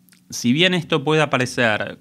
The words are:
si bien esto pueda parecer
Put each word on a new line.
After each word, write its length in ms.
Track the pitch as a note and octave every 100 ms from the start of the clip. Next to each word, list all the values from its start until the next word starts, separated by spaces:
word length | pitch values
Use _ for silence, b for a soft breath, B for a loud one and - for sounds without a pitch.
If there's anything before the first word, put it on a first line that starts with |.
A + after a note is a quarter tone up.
| _ _ _
si 240 | - A#2+
bien 220 | C#3+ F3+ F3+
esto 280 | D#3 D#3+
pueda 280 | C#3 D#3 D3
parecer 640 | C3 B2+ - A#2 G#2 G2+ -